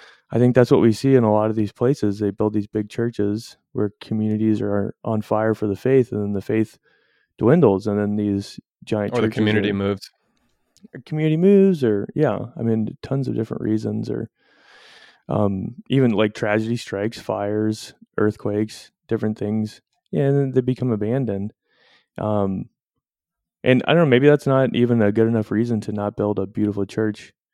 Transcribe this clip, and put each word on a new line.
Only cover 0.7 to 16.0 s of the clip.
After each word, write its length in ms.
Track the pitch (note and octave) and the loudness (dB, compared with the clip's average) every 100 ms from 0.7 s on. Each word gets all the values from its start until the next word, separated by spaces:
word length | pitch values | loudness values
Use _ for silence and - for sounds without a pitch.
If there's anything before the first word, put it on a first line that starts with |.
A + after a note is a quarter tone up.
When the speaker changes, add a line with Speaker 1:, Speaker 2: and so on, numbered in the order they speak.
Speaker 1:
what 80 | B2+ | 6
we 120 | A2 | 4
see 220 | G#2+ C3+ | 2 4
in 100 | C3 | 4
a 80 | A2 | 4
lot 180 | G#2+ A2 | 2 2
of 60 | A2 | -2
these 160 | G#2 | -4
places. 460 | - B2 C#3+ G#2 G2+ | -2 -2 0 -2 -2
They 120 | G#2 | -4
build 220 | G2 G#2+ | 0 -2
these 120 | G#2+ G#2 | -2 -4
big 220 | G#2+ G#2 | -6 -6
churches 680 | - A#2+ A#2 G#2 G#2+ - - _ | -4 -6 -2 -2 -4 -8 -20 _
where 200 | B2+ G#2+ - | -6 -6 -6
communities 600 | - A2 G#2+ G#2+ A2 G#2 | -8 -4 -2 0 0 0
are 320 | G#2 G2+ G2+ - | 0 -2 -4 -6
on 180 | A#2 A2 | -6 -6
fire 320 | - G#2+ A2 | -2 -2 0
for 120 | G#2+ G#2+ | -2 -2
the 80 | G2 | -4
faith, 360 | B2 C3+ A#2+ | 2 2 2
and 80 | G#2+ | -2
then 100 | G#2 | -4
the 80 | G2+ | -4
faith 360 | - A2 A2 _ _ _ _ _ _ - | -2 -2 -2 _ _ _ _ _ _ -2
dwindles, 480 | A2 E3+ B2+ F#2+ G#2 | 2 4 4 4 0
and 120 | G#2 | -2
then 180 | G#2 G#2 | -2 -2
these 440 | G#2 G2+ G2+ - - _ | -2 -2 -4 -14 -20 _
giant 280 | - G#2+ G#2 | -6 -4 -2
Speaker 2:
Or 80 | B2 | -2
the 80 | A2 | -2
Speaker 1:
churches 0 | |
Speaker 2:
community 440 | A2+ G#2+ G#2+ G2+ | 0 0 0 0
Speaker 1:
are 0 | |
Speaker 2:
moves. 380 | G2+ G2 G2 - _ _ _ _ _ _ _ - | -2 -2 -4 -8 _ _ _ _ _ _ _ -20
Speaker 1:
or 60 | - - | -20 -8
community 300 | D#3 D#3 D#3 | -2 0 2
moves, 460 | F#3 G3+ G3 E3+ | 6 6 6 4
or, 240 | B2 G2+ - | 2 0 -2
yeah, 320 | - D3 G2+ A2 - | -2 0 0 -8 -6
I 60 | |
mean, 340 | A#2 A2+ A2 C#3 | -2 0 -2 -6
tons 260 | - C3+ B2 | -6 -4 -4
of 60 | |
different 280 | A#2 A2+ - | -4 -4 -6
reasons, 480 | A2 A2 A2 G#2+ A2+ | -2 -2 -2 -6 -6
or, 200 | A#2 A2+ _ _ _ _ - - - - _ - | -6 -8 _ _ _ _ -20 -20 -20 -20 _ -4
um, 480 | G#2+ G2+ F#2+ F#2 - - | 0 0 -2 -6 -10 -2
even, 220 | C3+ | 2